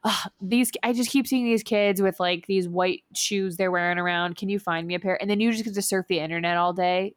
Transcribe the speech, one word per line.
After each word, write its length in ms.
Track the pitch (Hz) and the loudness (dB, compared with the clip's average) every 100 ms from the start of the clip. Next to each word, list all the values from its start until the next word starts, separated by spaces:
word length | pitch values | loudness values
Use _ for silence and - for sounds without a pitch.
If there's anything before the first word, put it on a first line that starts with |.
"Ugh, 260 | 214 214 - - | -2 -2 -4 -10
these, 300 | 190 240 247 - | 0 2 2 0
I 100 | 233 | -2
just 180 | 240 233 | 0 0
keep 160 | 277 240 | 0 2
seeing 180 | 262 | 0
these 180 | 233 226 | 2 0
kids 380 | 220 208 202 196 | 2 2 2 2
with, 180 | 196 185 | 0 0
like, 260 | 180 175 - | -2 -2 0
these 220 | 190 175 | 0 0
white 340 | 175 185 - _ | 0 0 -2 _
shoes 420 | - - 202 190 175 | -6 -2 0 -2 -2
they're 140 | 185 | 0
wearing 280 | 180 175 175 | 0 0 0
around. 380 | 175 175 175 170 | 0 0 -2 -4
Can 120 | 190 | -2
you 100 | 202 | -2
find 280 | 185 165 170 | -2 -2 -2
me 80 | |
a 60 | 175 | -4
pair?" 180 | 196 185 | -2 -2
And 100 | 202 | 0
then 100 | 208 | 2
you 100 | 226 | 2
just 120 | 220 | 2
get 100 | 220 | -2
to 80 | 202 | -4
surf 240 | - 190 180 | 0 0 0
the 120 | 175 | -2
internet 360 | 156 170 170 175 | -2 -2 0 2
all 160 | 175 | 2
day 420 | 180 180 180 196 | 2 2 2 -2